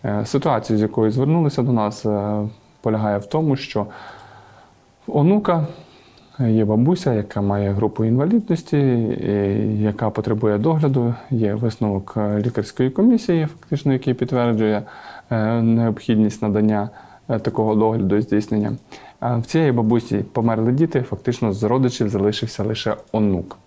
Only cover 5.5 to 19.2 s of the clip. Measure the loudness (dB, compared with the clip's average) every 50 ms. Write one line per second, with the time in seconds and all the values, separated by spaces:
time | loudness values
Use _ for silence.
5.5 | 0 0 0 -4 -6 -14 -20 -20 -20 -20 -20 -20 -20 -20 -20 _ _ -2 0 2
6.5 | 4 4 4 2 2 2 4 2 2 0 0 0 0 0 -2 -4 -4 -2 0 0
7.5 | 0 0 0 0 0 0 0 -2 0 0 0 0 2 2 2 2 0 0 0 0
8.5 | -4 -4 -2 -2 0 2 2 2 2 2 0 -2 -2 -4 -2 -2 0 0 0 0
9.5 | 0 0 0 -2 0 0 0 -2 -2 0 -2 -2 -2 -2 -2 -2 -2 0 0 0
10.5 | 0 2 2 0 2 2 2 2 2 2 0 0 -2 -4 -6 -4 -2 0 0 0
11.5 | 0 0 -2 -4 -2 -2 -2 -2 -2 -2 -4 -6 -4 -4 -2 0 0 0 0 0
12.5 | -2 -2 -6 -6 -2 -2 -2 0 2 2 4 4 4 4 2 0 0 0 0 -2
13.5 | -6 -10 -8 -6 -6 -2 0 0 0 0 0 -2 -2 -2 -2 -2 0 0 2 2
14.5 | 2 2 2 2 2 0 -4 -8 -16 -20 -20 -20 -20 -20 -8 _ -2 0 0 0
15.5 | 0 2 2 2 2 4 2 0 -2 -2 -2 0 2 4 4 2 0 -2 -2 0
16.5 | 2 2 2 2 2 0 -2 -4 -8 -16 -20 -20 -20 -20 _ -4 -4 -2 -2 -2
17.5 | -2 0 0 2 2 2 2 2 2 0 0 2 2 0 0 2 0 -2 0 0
18.5 | -2 -2 0 -2 -4 -8 -10 _ -20 -20 -20 -20 -14 _